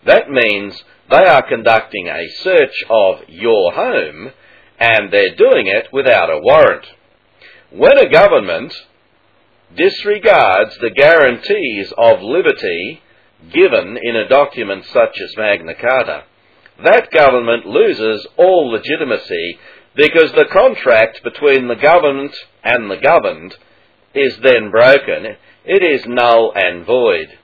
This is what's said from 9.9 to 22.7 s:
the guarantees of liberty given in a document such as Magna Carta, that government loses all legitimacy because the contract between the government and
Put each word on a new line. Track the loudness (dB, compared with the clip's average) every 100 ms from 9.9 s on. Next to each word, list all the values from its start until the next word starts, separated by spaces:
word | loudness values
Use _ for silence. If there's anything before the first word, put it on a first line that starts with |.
| -2 -6 -2 2 2 4 2 -2 -4
the | -8
guarantees | 2 4 4 2 0 -6 -6 -4 -8 -10 0
of | 2 2
liberty | 0 -4 -2 -4 -4 -6 -8 -14 _ _ _ _ _
given | 0 2 0 -4 -10
in | -6 -6
a | 0
document | 0 0 -4 -8 -10 -6
such | -2 -2 -2
as | -16 -8
Magna | -4 -4 -6 -8
Carta, | -2 -2 -2 -8 -14 _ _ _ _ _
that | 2 2 2
government | 2 2 2 -2 -4 -2
loses | 0 0 0 -4 -4 -8 0
all | 2 2 0
legitimacy | -6 -6 -6 -4 -6 -6 -8 -8 -12 -20 -20 _ 0
because | 2 4 2
the | 2 2
contract | 2 2 0 0 2 2 -4
between | -14 -4 0 0 -2
the | -2
government | 2 4 2 -4 -8 -14 -20 _
and | -4